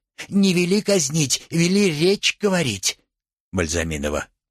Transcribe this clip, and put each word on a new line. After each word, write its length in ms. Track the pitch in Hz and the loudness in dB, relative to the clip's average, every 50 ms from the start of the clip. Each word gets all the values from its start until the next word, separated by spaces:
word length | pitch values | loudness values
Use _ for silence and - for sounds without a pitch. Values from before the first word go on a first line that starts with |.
| _ _ _ - - - | _ _ _ -18 -10 -2
Не 240 | - 202 196 190 175 | 0 2 2 4 4
вели 280 | 175 180 175 190 214 | 2 2 2 0 0
казнить, 640 | 202 - 202 190 147 131 151 165 151 123 - - - - | 2 2 0 0 0 0 0 0 0 0 -2 -4 -6 -4
вели 420 | - 165 170 175 190 202 208 185 | -2 0 2 2 2 2 2 2
речь 460 | 156 147 160 185 202 - - - - - | 2 2 2 0 2 0 0 -2 -2 -2
говорить». 600 | - 208 185 175 165 127 101 98 - - - _ _ _ _ _ _ _ _ _ _ _ | -2 0 0 0 0 -2 -4 -4 -4 -6 -6 _ _ _ _ _ _ _ _ _ _ _
Бальзаминова. 760 | - 92 87 78 78 85 82 82 78 73 71 73 73 73 - - _ _ _ _ | -4 -2 -2 -2 -2 -4 -4 -4 -4 -6 -4 -4 -4 -6 -6 -8 _ _ _ _